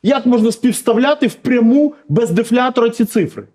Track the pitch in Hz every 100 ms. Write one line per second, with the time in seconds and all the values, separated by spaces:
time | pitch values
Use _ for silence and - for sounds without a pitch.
0 | 196 269 247 247 220 - 254 208 - 226
1 | 262 294 254 - - 247 226 269 294 -
2 | _ 151 233 170 233 240 254 247 233 -
3 | 214 226 151 - 101